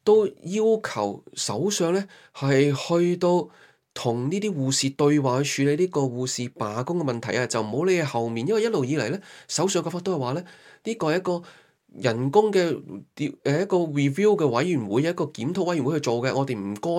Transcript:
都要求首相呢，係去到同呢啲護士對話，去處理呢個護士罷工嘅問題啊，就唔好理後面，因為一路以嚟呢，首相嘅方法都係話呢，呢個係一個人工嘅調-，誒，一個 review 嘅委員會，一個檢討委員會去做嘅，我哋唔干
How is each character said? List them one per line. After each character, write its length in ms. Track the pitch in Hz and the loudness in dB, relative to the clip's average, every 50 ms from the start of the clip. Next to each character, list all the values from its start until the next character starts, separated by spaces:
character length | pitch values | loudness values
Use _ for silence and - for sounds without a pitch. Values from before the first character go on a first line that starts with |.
| _ | _
都 220 | 214 208 214 208 | 4 6 6 4
要 560 | - - - - 170 196 214 214 226 220 214 220 | 2 -4 -10 -12 -6 -2 0 2 2 2 2 0
求 400 | - - 110 104 101 95 - - - - | -6 -4 -4 -4 -4 -4 -8 -14 -14 -10
首 340 | - - - 101 113 160 208 | -8 -6 -4 -4 -2 -2 -2
相 240 | 202 - 175 165 180 | 0 0 0 0 0
呢， 100 | 196 196 - - - - _ _ | 0 -2 -4 -12 -20 -20 _ _
係 380 | - 139 139 139 135 143 147 139 | -4 0 2 4 4 4 4 2
去 420 | 135 - - 170 170 175 175 180 | -2 -2 0 2 2 2 2 2
到 300 | 175 180 175 175 175 151 - - - - _ _ _ _ _ _ | 2 2 2 2 2 0 -4 -12 -20 -20 _ _ _ _ _ _
同 360 | - - 120 117 120 123 143 | -4 -2 -2 -2 0 -2 -2
呢 80 | 180 202 | -2 -2
啲 120 | 214 214 | -2 -2
護 200 | 185 143 131 135 | -2 -2 -2 0
士 180 | 131 - - 135 | 0 0 -2 -2
對 300 | 139 - 147 147 151 147 | 0 2 4 4 4 4
話， 240 | 135 131 123 131 143 | 2 2 2 2 0
去 200 | 139 - - 139 | -2 -2 0 0
處 40 | 143 | 2
理 60 | 147 156 185 | 2 2 0
呢 40 | |
個 140 | 185 - 147 | 0 0 0
護 240 | 139 127 120 123 127 | 0 0 -2 -4 -6
士 160 | 127 - - 123 | -6 -4 -6 -8
罷 400 | 123 - - 113 104 104 117 127 | -8 -6 -8 -8 -6 -4 -4 -4
工 140 | 143 175 | -2 -2
嘅 60 | 175 156 | -2 -2
問 160 | 135 120 117 | -2 -2 -2
題 180 | 110 117 98 | -4 -2 0
啊， 80 | 120 123 | 0 0
就 160 | 113 - 113 | 0 0 -2
唔 180 | 110 107 110 139 | -2 -2 -2 0
好 40 | 170 | 2
理 180 | 190 185 175 | 2 2 2
後 260 | 156 135 - 117 117 | 2 0 -2 -2 -2
面， 200 | 117 117 117 120 | -2 -2 -2 -2
因 80 | 165 220 | 0 0
為 80 | 220 220 | 2 2
一 40 | |
路 160 | 233 214 160 131 | 2 0 0 0
以 140 | 123 151 | 0 0
嚟 120 | 147 110 110 | -2 0 -2
呢， 100 | 165 202 - - - - - | -4 -6 -8 -16 -20 -20 -12
首 200 | - - - 170 | -8 -2 -2 -2
相 140 | 196 196 175 156 | 0 0 -2 -2
嘅 20 | |
方 60 | 165 175 | -2 -6
法 60 | 175 | -6
都 160 | 175 190 185 | -4 -4 -2
係 40 | 147 | -2
話 120 | 127 120 | -2 -2
呢， 120 | 135 175 180 - - - - - - _ _ | -4 -4 -6 -10 -18 -20 -20 -20 -20 _ _
呢 120 | 214 226 | -8 -4
個 180 | 226 170 156 156 | -2 0 0 0
係 40 | |
一 20 | 180 | 0
個 240 | 185 185 175 175 175 - - - _ _ _ _ _ _ - | 0 0 -2 -2 -4 -10 -20 -20 _ _ _ _ _ _ -14
人 320 | - 131 123 113 120 127 139 | -4 -2 -2 0 0 -2 4
工 220 | 139 208 214 214 | 4 4 4 6
嘅 80 | 196 190 175 165 127 - - - 92 101 - _ _ | 4 2 2 2 0 -4 -6 -12 -14 -14 -16 _ _
調-， 180 | - 147 - - - | -6 -6 -6 -6 -4
誒， 200 | _ 139 143 160 | _ 0 0 0
一 40 | 196 | 0
個 120 | 196 196 | 2 2
review 580 | 175 170 156 143 143 139 139 139 190 202 214 208 | 0 0 0 0 0 0 2 2 2 4 4 4
嘅 100 | - 156 | 4 2
委 180 | 135 117 120 151 | 2 2 2 0
員 200 | 180 170 131 110 | 0 0 -2 -2
會， 180 | 98 101 131 151 | 0 0 0 0
一 100 | 165 175 | 0 -2
個 100 | 175 165 | -2 -6
檢 300 | - - - 113 151 180 | -6 -6 -6 -4 -4 -2
討 100 | 196 175 | 0 0
委 140 | 175 175 | 0 0
員 80 | 156 127 | 0 0
會 80 | 139 165 | 0 -2
去 80 | 151 | 0
做 140 | - 127 117 | 0 0 0
嘅， 180 | 120 123 131 101 | 0 0 0 0
我 100 | 135 139 | 0 -2
哋 80 | 131 123 | -2 -4
唔 200 | 104 98 98 104 | -4 -4 -6 -6
干 160 | 104 - 170 170 | -4 -4 -2 -2